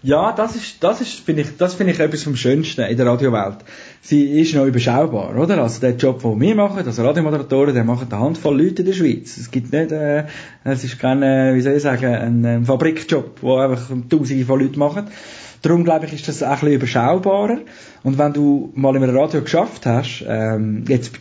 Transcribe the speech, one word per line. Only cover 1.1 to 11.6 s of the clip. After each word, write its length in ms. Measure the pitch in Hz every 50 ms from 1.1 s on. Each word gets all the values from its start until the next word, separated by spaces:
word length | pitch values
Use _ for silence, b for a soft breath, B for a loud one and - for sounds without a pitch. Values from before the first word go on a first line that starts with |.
| - -
finde 220 | - - 151 151
ich, 160 | 143 - - -
das 160 | 180 185 -
finde 180 | - 202 180
ich 80 | 170 -
etwas 220 | 156 147 151 147
vom 120 | - 151 139
Schönsten 520 | 120 - 123 139 156 156 - - - 113
in 100 | 98 113
der 80 | 123 127
Radiowelt. 540 | 120 123 123 139 131 117 107 98 98 101 - B B B B B B B B
Sie 400 | _ - 147 147 143 139 147 156
ist 140 | 160 160 156
noch 100 | 143 135
überschaubar, 720 | 135 123 120 117 127 120 135 160 160 120 104 95 90 101
oder? 260 | 120 160 170 196 165
Also 180 | 120 113 117 -
der 160 | 131 123 120
Job, 260 | 123 139 131 123 127
den 180 | - 117 107 107
wir 140 | 135 208 214
machen, 320 | 208 202 202 196 196 -
also 160 | 123 113 117 117
Radiomoderatoren, 720 | 135 151 175 160 151 151 139 135 - 135 135 143 147 131
der 100 | 123 113
machen 220 | 117 123 120 131 117
eine 100 | 104 101
Handvoll 400 | 123 147 170 - - 151 143 135
Leute 180 | 160 185 180 -
in 60 | 175
der 80 | 185 190
Schweiz. 420 | 185 165 135 - - - - -
Es 140 | - 120 -
gibt 200 | - 131 120 -
nicht, 220 | - 156 165 160
äh, 320 | 156 151 151 147 147 151 151 151 B B B B B B _
es 180 | 135 135 127
ist 160 | 127 123 - -
kein, 240 | - 127 131 139
äh, 320 | 139 135 135 131 131 131 131
wie 60 | 127